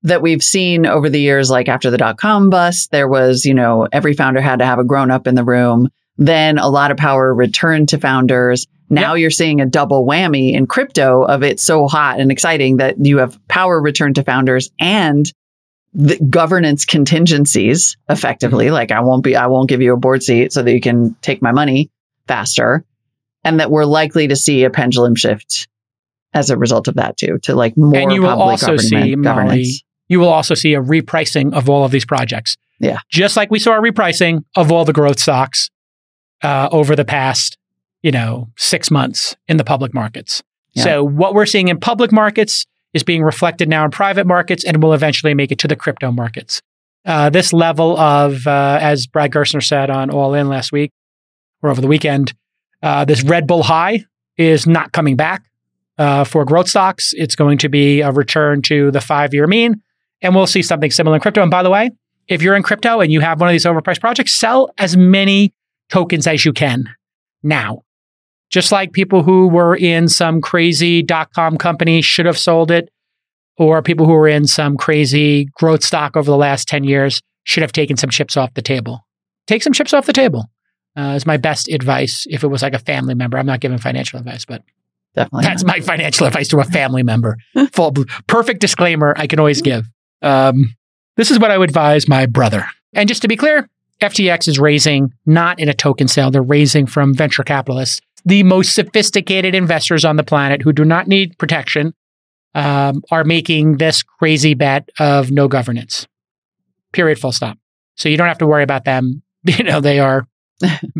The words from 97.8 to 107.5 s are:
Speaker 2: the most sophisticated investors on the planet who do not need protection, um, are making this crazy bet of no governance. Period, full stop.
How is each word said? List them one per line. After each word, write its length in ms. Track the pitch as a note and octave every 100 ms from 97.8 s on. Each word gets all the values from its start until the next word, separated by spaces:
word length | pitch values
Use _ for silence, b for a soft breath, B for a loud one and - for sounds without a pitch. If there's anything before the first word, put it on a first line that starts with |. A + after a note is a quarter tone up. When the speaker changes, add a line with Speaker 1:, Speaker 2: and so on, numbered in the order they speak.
| B2+ - _ _
Speaker 2:
the 180 | F3+ G3+
most 320 | F#3 F#3 F#3
sophisticated 800 | - F#3 G#3+ G#3 G#3 - F#3+ F#3
investors 500 | F#3+ F3 E3 - E3
on 120 | D#3+ D3+
the 80 |
planet 380 | D3 D3+ C#3 C#3
who 100 | C#3
do 120 | D3
not 220 | D#3 E3 F#3
need 300 | G3 F#3+ -
protection, 540 | D3+ D#3+ C3 - D3+ - _ _ _ _ _
um, 480 | D3+ D3 C#3+ C#3 C#3 -
are 120 | E3
making 540 | D#3 E3 D#3+ D#3 D3+ D3+
this 260 | D#3+ D3+
crazy 520 | - _ D#3+ D#3 D3+
bet 340 | C#3 C#3+ C3+ - -
of 320 | D3+ C#3+ C3
no 160 | C#3 C#3
governance. 600 | C3+ B2 A#2+ A#2 - - _ _ _ _ _ _ _ _
Period, 260 | - E3 D3+
full 140 | C#3
stop. 260 | A#2+ A#2